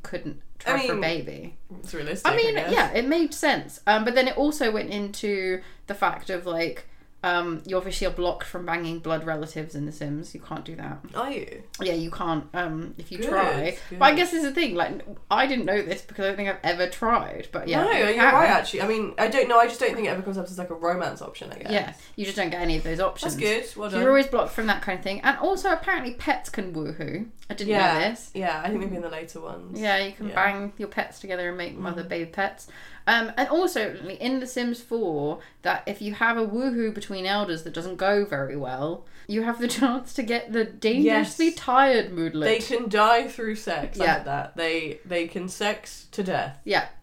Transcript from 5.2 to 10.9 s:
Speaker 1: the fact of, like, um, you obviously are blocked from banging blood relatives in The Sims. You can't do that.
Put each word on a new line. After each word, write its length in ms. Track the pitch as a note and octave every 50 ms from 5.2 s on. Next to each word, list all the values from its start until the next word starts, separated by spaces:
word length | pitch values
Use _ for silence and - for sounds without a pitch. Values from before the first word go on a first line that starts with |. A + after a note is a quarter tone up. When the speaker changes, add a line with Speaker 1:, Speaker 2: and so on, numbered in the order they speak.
| - G#3 G3+ G3 F#3 F#3 F#3 F#3 - - - - - -
Speaker 1:
the 60 | G3
fact 340 | - G3+ F3 - - - -
of, 160 | F#3+ F3 F#3
like, 400 | F3+ E3 E3 E3+ D3+ - - - - - - - - - -
um, 400 | - F3+ F3 F3 F3 F3 E3 D#3+ -
you 100 | F#3+ F#3+
obviously 320 | F#3 F#3 G3 F#3 - G3 F3+
are 40 |
blocked 340 | E3+ F3 F3 F3 F3 - - -
from 180 | - F3 E3+
banging 340 | E3+ E3 F3 E3+ E3 E3 E3
blood 260 | - D#3+ D#3+ D#3 D#3+
relatives 500 | E3 D#3+ D3+ D#3 D#3 - D#3 D3+ D#3 -
in 100 | D3 D3
The 60 | D3
Sims. 420 | D3+ - D3+ C#3+ D3 D3+ D#3+ - -
You 60 | E3
can't 240 | - - D#3+ D#3 C#3
do 140 | D#3+ D#3+ C#3+
that. 220 | D3 C#3+